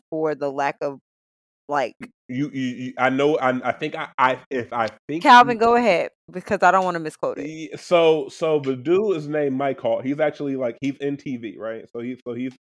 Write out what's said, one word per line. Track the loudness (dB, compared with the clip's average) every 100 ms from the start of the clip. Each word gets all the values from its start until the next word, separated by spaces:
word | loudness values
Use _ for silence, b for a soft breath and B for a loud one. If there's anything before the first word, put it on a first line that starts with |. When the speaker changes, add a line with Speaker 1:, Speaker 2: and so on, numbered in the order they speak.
| _
Speaker 1:
for | -4 -2 -2
the | -4
lack | -2 -4 -4
of, | -8 -8 _ _ _ _ _ _ -6
like | -2 -2 -6 -20 _ -10
Speaker 2:
You, | -6 -6
you, | -4
you, | -6 -6 -10 -2
I | 0
know, | 2 2 2
I, | 0 0 -2
I |
think | -4 -8 -8
I, | -8 0
I, | 0 0 -4
if | -8 -4
I | -4 -4 -6 -10
think | 0
Speaker 1:
Calvin, | 8 10 8 4
Speaker 2:
you |
Speaker 1:
go | 2 4
ahead, | 4 2 0 -8 _
because | -16 -4 2
I | 4
don't | 4
wanna | 2 -2
misquote | -8 -6 -6 -6
it. | -10
Speaker 2:
Ye-, | -10 -12 -14
so, | 0 4 6 4 0
so | -4 0 0
the | 0 -4
dude | 2 2 2 -2
is | -4
named | -2 -2 -2
Mike | -2 -2
Hall. | -2 -2
He's | -2 0
actually, | -2 -2 -6 -4
like, | -4 -4
he's | -6 -4
in | -6 -6
T | -8 -8
V, | -10 -10
right? | -10 -10 -12
So | -10
he's, | -10 -10 -10
so |
he's, | -8 -8 -10